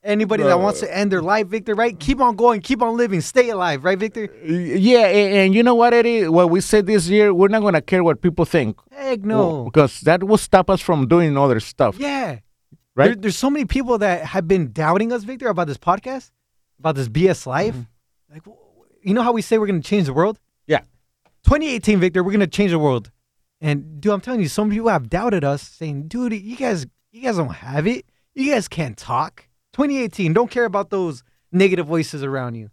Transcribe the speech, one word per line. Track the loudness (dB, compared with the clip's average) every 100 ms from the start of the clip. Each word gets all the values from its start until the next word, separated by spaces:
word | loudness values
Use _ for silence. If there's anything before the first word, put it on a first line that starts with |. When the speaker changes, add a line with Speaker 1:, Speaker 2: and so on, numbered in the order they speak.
Speaker 1:
Anybody | -2 -2 0 2
that | 4
Speaker 2:
The | 4
Speaker 1:
wants | 2 -2
to | -6 -2
end | -2
their | 0
life, | 0 0 0
Victor, | -6 -4
right? | -2 -2 -2
Keep | -4 0
on | 0 4
going, | 2 2
keep | -4 -2
on | -2 0
living, | -2 -2
stay | -4 -4 -4
alive, | -2 -4 -2
right, | -2 -2
Victor? | -4 -8 -12 -12
Speaker 2:
Y-, | -6 -6 -2 0
yeah, | 4 4 4
a-, | 4 2 2
and | 4
you | 4
know | 4
what, | 4 4
Eddie? | 4 2 0 2
What | 4 4
we | 2
said | 2 0 2
this | 0 2
year, | 4 4
we're | 4 2
not | 2
gonna | 2 0
care | 0 2
what | 2 2
people | 0 0 0
think. | 0 0 -6 _
Speaker 1:
Heck | -10 -6 -4
no. | -2 0 0
Speaker 2:
W-, | -2 0
because | 2 2 2
that | 0 2
will | 2 0
stop | 4 2 4
us | 0
from | 2 0 4
doing | 4 4 2
other | 2 2
stuff. | -4 0 0 0
Speaker 1:
Yeah. | -6 -4 -6 -10 _ _ _ _ _
Speaker 2:
Right? | 2 2
Speaker 1:
There, | 2
there's | -4 -2
so | -2
many | -2 -2
people | -4 0 0
that | 0 -2
have | -4 -4 0
been | 0 0
doubting | -2 0 2 0
us, | -4
Victor, | -6 -6 -4
about | -2 -4
this | -4
podcast, | -2 -2 -2 -12 -12 _ _ _ _ _
about | -4
this | -4 -4
B | 2 2
S | 2 -4
life. | -4 -4
Speaker 2:
Mm-hmm. | -6 -14 _ _ _ _
Speaker 1:
Like, | -20
w-, | -20 _
w-, | _ _ _ _
you | -2
know | 0
how | 2
we | -2
say | 0 0
we're | 0
gonna | -2
change | 0 0 0
the |
world? | 2 0 -2 _ _ -4
Speaker 2:
Yeah. | -4 -4 _ _ _ _ _
Speaker 1:
Twenty | 2 2 0
eighteen, | -2 0 2
Victor, | 2 0
we're | 0
gonna | 0 0
change | 0 0
the | 2
world. | 0 0 -6 _ _ _ _ _
And, | -4 -4 -6 -4
dude, | -2
I'm | -2
telling | -2 -4
you, | -2
some | -2 -2
people | 0 0
have | -2 -2
doubted | -4 0 0
us, | -2 -4
saying, | -8 _ -10 -10 -8
"Dude, | -6 -4
you | -6 -10 -6
guys, | -4 -4 -8 _ _
you | -8
guys | -4 -2
don't | -4
have | -8 -8 -2 -2
it. | -4 -10 _ _
You | -6 -2
guys | -2 -2
can't | -8 -8 -8
talk." | -6 -4 -4 _ _ _ _
Twenty | -4 -2 -2
eighteen, | -6 -2 0
don't | 0 0
care | -2
about | -2 -2 -4
those | -4 -4 -8 _ _ _
negative | 2 2 2 -2
voices | -2 -4 -8
around | -8 -6 -8
you. | -10 -16